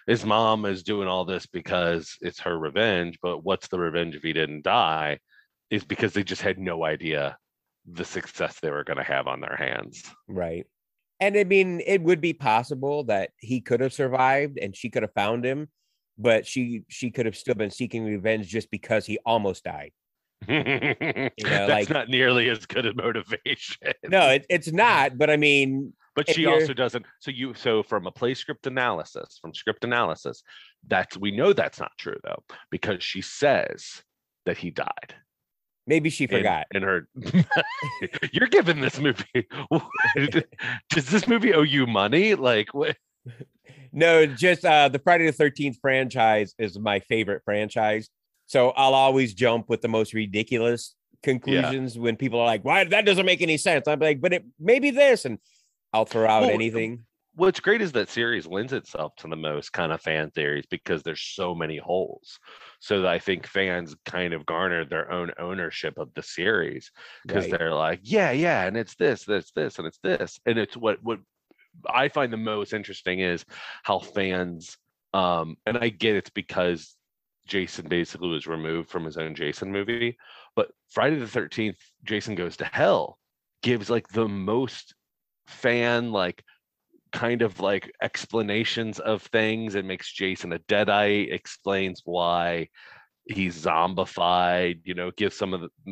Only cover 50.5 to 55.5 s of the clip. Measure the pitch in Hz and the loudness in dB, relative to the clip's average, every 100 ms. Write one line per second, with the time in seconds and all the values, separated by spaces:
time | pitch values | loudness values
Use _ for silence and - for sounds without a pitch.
50.5 | 123 117 117 - _ _ _ - 127 131 | 0 0 -2 -6 _ _ _ -2 -2 0
51.5 | 135 143 135 131 117 117 110 135 117 117 | 0 0 -2 -6 -4 -2 -2 0 2 2
52.5 | 110 131 185 175 202 202 185 185 175 170 | 2 2 2 4 4 4 4 4 2 2
53.5 | 156 190 151 151 147 156 147 180 175 - | 2 2 2 2 2 2 2 0 0 -4
54.5 | - 165 254 285 262 285 226 131 104 _ | -2 4 4 4 6 6 6 0 -8 _